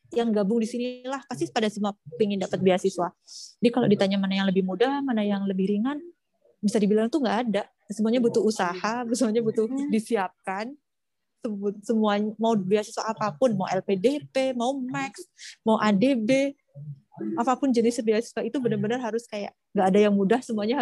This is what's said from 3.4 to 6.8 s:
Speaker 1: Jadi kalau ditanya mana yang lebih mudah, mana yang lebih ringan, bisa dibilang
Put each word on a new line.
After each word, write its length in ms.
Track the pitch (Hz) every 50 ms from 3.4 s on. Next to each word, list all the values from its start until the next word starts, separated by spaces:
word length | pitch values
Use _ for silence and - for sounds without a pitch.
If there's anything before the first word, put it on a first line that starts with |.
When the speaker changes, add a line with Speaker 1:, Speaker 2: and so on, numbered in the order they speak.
| - - - _
Speaker 1:
Jadi 100 | - 240 233
kalau 140 | 254 233 -
ditanya 260 | 202 202 202 190 196
mana 240 | 202 196 190 190 196
yang 80 | 196 196
lebih 160 | 185 190 185
mudah, 400 | 185 185 185 233 262 277 285 277
mana 200 | 269 247 214 208
yang 200 | 208 202 196 196
lebih 280 | 196 196 185 190 196
ringan, 280 | 208 208 220 262 294 302 349 - - _ _ _ _ _ _ _ _ _
bisa 160 | - 208 -
dibilang 320 | 226